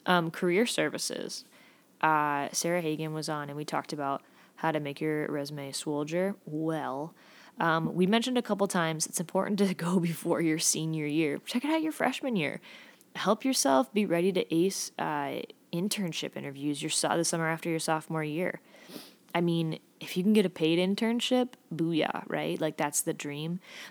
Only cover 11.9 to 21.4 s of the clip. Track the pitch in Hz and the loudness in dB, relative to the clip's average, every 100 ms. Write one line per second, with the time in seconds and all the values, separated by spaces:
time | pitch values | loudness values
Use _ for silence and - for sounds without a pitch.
11.9 | 294 - 262 277 214 139 - - - - | 2 0 0 -2 0 0 -4 -12 -20 -20
12.9 | - - - 185 220 262 262 269 269 254 | -20 -16 -2 2 2 2 2 4 4 4
13.9 | - 202 170 185 180 - 165 185 - - | 0 2 2 2 0 2 2 2 0 -6
14.9 | - 160 147 139 127 - - _ 170 196 | -4 -4 -2 -4 -6 -10 -16 _ -4 -2
15.9 | 214 180 156 143 139 139 139 147 143 156 | -2 -4 -4 -8 -8 -10 -4 -4 -2 -2
16.9 | - 156 170 165 170 160 160 170 160 160 | 0 2 2 2 0 0 0 -2 -2 0
17.9 | 160 - 160 151 151 180 - - - - | -2 -2 -4 -2 -2 -4 -6 -14 -20 -18
18.9 | - - - _ 175 170 165 160 156 - | -18 -18 -20 _ 0 2 2 0 -4 -12
19.9 | _ - 185 185 214 185 - 160 170 185 | _ -6 0 4 4 4 2 4 4 2
20.9 | 202 226 240 - 254 | 2 0 0 2 2